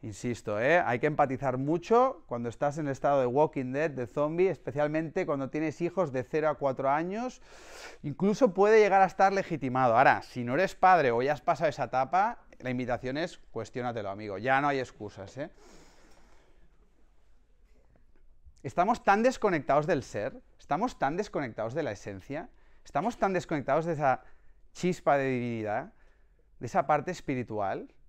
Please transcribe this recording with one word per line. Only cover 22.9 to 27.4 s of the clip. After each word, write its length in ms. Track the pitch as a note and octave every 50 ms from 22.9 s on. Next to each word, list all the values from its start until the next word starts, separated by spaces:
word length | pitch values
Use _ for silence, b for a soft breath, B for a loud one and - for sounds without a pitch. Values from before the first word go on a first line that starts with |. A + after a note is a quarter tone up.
| - C#3 E3 A3+ A#3+ -
tan 160 | - G3 F#3+
desconectados 500 | D3+ C#3 - E3+ D3+ B2 - C3+ D#3 D#3+
de 100 | E3+ E3+
esa 300 | C#3+ D3+ C3+ C3 - b b b b b b b b b -
chispa 460 | _ - - F3+ F3+ - - - C#3+ C#3+
de 140 | C3+ C3+
divinidad, 600 | C3 B2 A#2+ A#2+ A#2 A2+ G#2+ G#2 G#2 A#2 C#3+ G3+ - _ - - _ _ - _ _ _ _ _ _ -
de 100 | - A#2+
esa 200 | - G3 E3 C#3+
parte 240 | D#3 D3 - -
espiritual 840 | - - - - C#3+ B2+